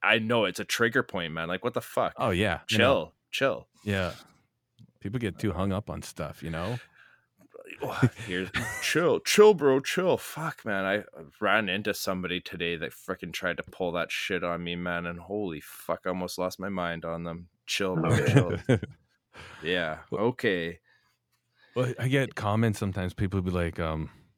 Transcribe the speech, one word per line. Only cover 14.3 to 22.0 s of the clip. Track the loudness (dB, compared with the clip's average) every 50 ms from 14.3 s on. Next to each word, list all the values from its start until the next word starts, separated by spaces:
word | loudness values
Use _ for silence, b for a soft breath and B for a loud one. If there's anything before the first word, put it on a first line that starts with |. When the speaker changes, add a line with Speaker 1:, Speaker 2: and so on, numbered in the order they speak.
| -2 -2
Speaker 1:
on | 0 -2 -2 -2 -4
me, | -4 -4
man. | -4 -4 -2 -2 -2 -4
And | -4 -8 -8
holy | -8 -6 -4 -4 -2 -4 -4 -6
fuck, | -10 -14 -18 -10 -6 -4 -4 -2 -2
I | -2
almost | -2 -2 -4 -4 -4 -4
lost | -4 -4 -4 -6
my | -6 -4
mind | -4 -2 -2 -2 -4 -4 -6
on | -6 -6 -6
them. | -6 -8 -8 -10 -12 -16 _ _ _
Chill, | -6 -4 -2 0 0 0
bro, | 0 2 2 2
Speaker 3:
Okay. | 4 4 6
Speaker 1:
chill. | 6 6 6 6 2 0 2 2 2 2 2
Speaker 2:
<laughs> | -4 -12 -18 _ _ _ _ _ _ B B B B B B -4
Speaker 1:
Yeah. | -2 0 0 0 -2 -4 -8 -8 -8
Speaker 2:
Well, | -4 0 0
Speaker 1:
Okay. | 0 0 0 0 0 0 0 -2 -4 -6 -10 _ _ _ _ _ _ _ _ _ _ _ _ _ _ b b b b _
Speaker 2:
well, | -2 -2 -2 -2
I | -2